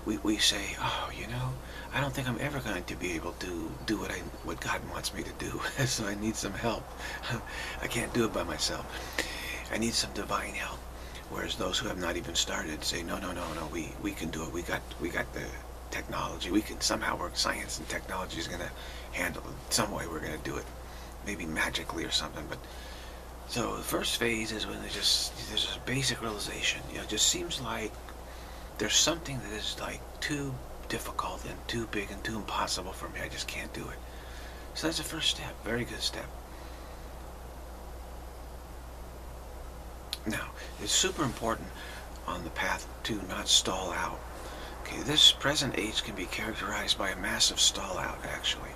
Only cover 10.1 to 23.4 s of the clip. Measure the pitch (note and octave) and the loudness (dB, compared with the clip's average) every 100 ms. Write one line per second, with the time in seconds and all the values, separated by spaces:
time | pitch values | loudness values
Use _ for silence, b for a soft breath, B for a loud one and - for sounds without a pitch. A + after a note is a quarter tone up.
10.1 | - G2 G2+ G2 - - - - B B | 0 0 2 2 -2 -4 -4 -8 B B
11.1 | B - F#2+ F#2 - F#2 F2+ G#2+ F#2 F2 | B -6 -4 -2 0 2 2 0 0 0
12.1 | F2 E2+ E2+ - F#2+ D#2 D2+ - E2+ E2+ | 0 0 2 2 0 -2 -2 0 0 -2
13.1 | F2+ F#2 F2 E2 D#2+ D#2 E2 D2 C2+ G2+ | -2 -2 -2 -2 -2 -2 -2 -4 -2 -2
14.1 | - D#2+ D#2+ D#2+ F2 - F#2 - - - | 0 -2 -2 -2 -4 -2 -2 -2 -4 -2
15.1 | - - - - - - - - - - | 0 -2 -4 -4 -6 -8 -10 -4 -4 -2
16.1 | F2+ F#2 E2+ F2 G2+ - - - - - | -2 -2 -2 2 4 2 0 2 4 2
17.1 | - F2 - E2 D#2+ - - - E2+ - | 0 0 2 2 2 -4 -4 -2 -4 -2
18.1 | E2+ F2 E2 E2+ F2 F2 B B B B | -4 -2 -2 -2 -2 -4 B B B B
19.1 | - F2 - - - - - G#2+ D#2+ E2 | 0 0 0 -6 -8 2 4 4 2 -2
20.1 | D#2 E2 D2+ - C#2 - - B B B | -2 -2 -2 -2 -4 -4 -8 B B B
21.1 | - - G2 E2 D#2 - D2 D#2 E2 D2 | -8 -4 -2 -2 2 2 2 0 -2 2
22.1 | - D#2 D#2+ D2+ - B B B B B | 2 2 -4 -4 -6 B B B B B
23.1 | B B - | B B -10